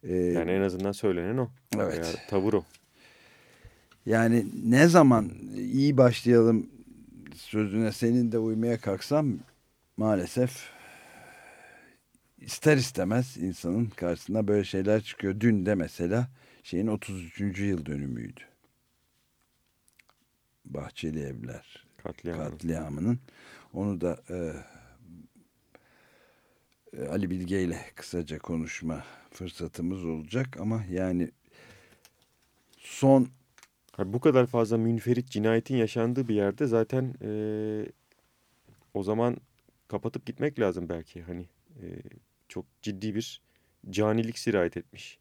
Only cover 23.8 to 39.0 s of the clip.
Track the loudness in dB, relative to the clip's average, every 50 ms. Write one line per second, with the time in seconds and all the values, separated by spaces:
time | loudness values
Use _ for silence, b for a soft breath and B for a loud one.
23.8 | -4 -4 -4 -2 -2 -4 -4 -4 -10 -12 -8 -8 -6 -8 -8 -10 -16 b b b
24.8 | b b b b -20 -20 -20 -20 -20 -20 _ -20 _ _ _ _ _ _ _ b
25.8 | b b b b b b b b b b b b b b b b b b b _
26.8 | _ -20 -12 -12 -8 -6 -4 -4 -2 -2 -4 -6 -4 -2 -2 0 0 0 -2 -6
27.8 | -10 -16 -18 -18 -16 -8 -6 -6 -6 -6 -10 -12 -8 -6 -4 -4 -4 -6 -8 -8
28.8 | -6 -6 -6 -8 -10 B B B B B B -14 -12 -12 -10 -10 -12 -12 -8 -6
29.8 | -6 -6 -6 -6 -6 -6 -6 -8 -8 -6 -4 -4 -4 -4 -8 -8 -4 -4 -4 -4
30.8 | -4 -4 -4 -2 -2 0 0 -2 -2 -4 -6 _ _ b b b b b b b
31.8 | b b b b b b b b b b b _ _ _ _ _ _ _ _ _
32.8 | -20 -16 -4 4 6 8 8 8 6 2 -2 _ _ _ _ _ -20 _ _ _
33.8 | _ _ -8 -6 -6 -2 -2 2 4 6 6 6 4 4 4 0 2 2 2 0
34.8 | 2 0 0 0 0 0 0 0 -2 -4 -4 0 2 2 2 2 0 0 0 0
35.8 | 0 0 0 0 0 0 0 -2 -2 0 2 2 2 2 0 0 -2 2 2 2
36.8 | 2 2 0 -2 -2 -2 -6 -8 -8 -8 -6 -4 -4 -4 -4 -4 -4 -4 -4 -6
37.8 | -6 -10 -12 _ _ _ _ _ _ _ _ _ _ _ _ _ _ _ -20 _
38.8 | _ _ _ -6